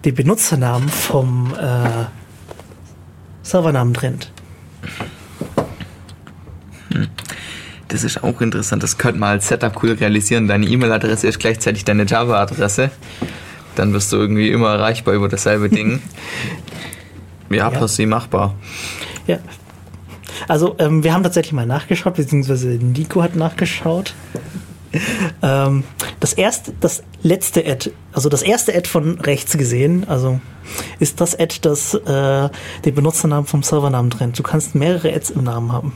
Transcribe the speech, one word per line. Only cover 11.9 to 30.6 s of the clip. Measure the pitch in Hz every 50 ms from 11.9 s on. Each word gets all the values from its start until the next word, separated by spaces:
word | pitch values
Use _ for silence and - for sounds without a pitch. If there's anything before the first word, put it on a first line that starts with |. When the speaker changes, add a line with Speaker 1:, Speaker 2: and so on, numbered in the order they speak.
| 104 104 104
Speaker 2:
Java-Adresse. | 98 120 113 120 120 117 101 101 101 - - 98 104 - - 131 139 - - - - - - - - - - - - - - - - -
Dann | - 101 104
wirst | 101 101 101 -
du | 101
irgendwie | 101 104 101 107 107 107 107
immer | 104 117 117 110
erreichbar | 107 104 107 110 113 120 - - 98
über | 104 101 98
dasselbe | 98 101 - - 107 107 104 101
Ding. | 110 107 107 107 120 139 -
Speaker 1:
<laughs> | - - - - - - - - - 170 - - - - - - - - - - - - - - - - - - -
Speaker 2:
Ja, | 98 104 101 113
Speaker 1:
Ja. | 127 139
Speaker 2:
per | 117
se | 107 104 - 110
machbar. | 107 110 117 - - - 95 101 101 98 101 - - - - - - - - - - - - -
Speaker 1:
Ja. | - 170 170 - - - - - - - - - - - - - - - - - - - - - -
Also, | 165 151 165 180 208 -
ähm, | 170 151 160 156 151
wir | 160
haben | 165 180
tatsächlich | 190 175 180 170 160 -
mal | 156 131 117
nachgeschaut, | 120 123 147 - - 180 - - 190 175
beziehungsweise | - 147 135 151 143 135 131 139 127 127 127
Nico | 120 117 123 123 123 139 160 - - 185
hat | 170 175 170
nachgeschaut. | 165 160 165 160 - 185 170 - - - 165 165 180 196 - - - - - - - - - - - - - - - - - - 160 202 226 233 220 196 165 165 -
Ähm, | - 135 135 139 139 135 139 135 131 - - - - - - -
das | - -
erste, | - - 185 214 247 - - - 220 -
das | - 170 - - - - - -
letzte | - 160 180 190 - - - 175 156
Ad, | 156 135 127 - - - - - - -
also | 143 131 151
das | 143 131
erste | 135 190 214 240 - - -
Ad | 175 175 -
von | - 170 147 160 175 170
rechts | - 143 143 135 - - - 151
gesehen, | 135 120 120 120 135 151 175 180 196 -
also | 160 127 127 131 127 131 - - - -